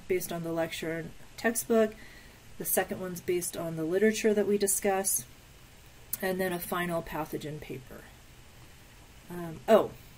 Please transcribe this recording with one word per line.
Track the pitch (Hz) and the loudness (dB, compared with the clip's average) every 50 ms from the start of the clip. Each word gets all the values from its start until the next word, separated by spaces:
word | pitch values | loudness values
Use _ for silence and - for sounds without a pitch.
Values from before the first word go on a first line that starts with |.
| - - | -4 -2
based | 190 185 175 - | -2 -2 -2 -2
on | 180 170 165 | -6 -4 -4
the | 165 165 | -2 0
lecture | 165 165 165 - - - 160 160 | 0 0 -2 -2 -6 -4 -4 -4
and | 165 160 170 - - - - - | -4 -6 -8 -10 -14 -16 -16 -8
textbook. | - - 226 233 - - - 233 220 220 214 220 - - - - - - - - - - - - - | -2 0 0 0 0 2 4 6 6 6 4 2 -4 -16 -18 -18 -18 -20 -20 -20 -20 -20 -16 -12 -8
The | 214 | -4
second | - - - 190 - 202 180 | 0 2 2 2 0 -2 -6
one's | 185 185 180 170 | -6 -6 -6 -6
based | - - 180 175 175 - - 196 | -2 0 0 0 0 -2 -6 -6
on | 170 165 165 | -6 -4 -4
the | 160 160 | -2 -2
literature | 156 180 190 208 220 214 - - 220 208 | 2 2 6 6 6 4 6 4 4 4
that | 208 202 - | 4 4 4
we | 208 202 | 4 4
discuss. | 202 196 - - - 202 190 190 196 - - - - - - - - - - - - - - - - - - - - - - - | 4 2 2 2 2 2 2 2 2 0 -2 -2 -4 -8 -16 -20 -20 -20 -20 -20 -20 -20 -20 -20 -20 -20 -20 -20 -14 -10 -8 -4
And | - 190 190 185 | -2 -2 0 0
then | 190 185 175 | 0 0 -2
a | 175 | -4
final | 175 - 190 175 175 175 170 165 160 | -4 -4 -2 -2 -2 0 -2 -2 -4
pathogen | - - 156 156 - - 147 143 147 151 151 | -4 -4 -6 -4 -4 -6 -8 -6 -6 -10 -10
paper. | - - - 131 - - - - - - - - - - - - - - - - - - - - - - - - - - - - - - | -10 -10 -10 -12 -12 -14 -16 -16 -18 -18 -20 -20 -20 -20 -20 -20 -20 -20 -20 -20 -20 -20 -20 -20 -20 -20 -20 -20 -20 -20 -20 -20 -16 -12
Um, | 175 175 170 165 160 - - - | -10 -8 -8 -8 -8 -4 4 6
oh, | 220 196 - - - - - - - | 8 8 6 4 -4 -12 -18 -20 -20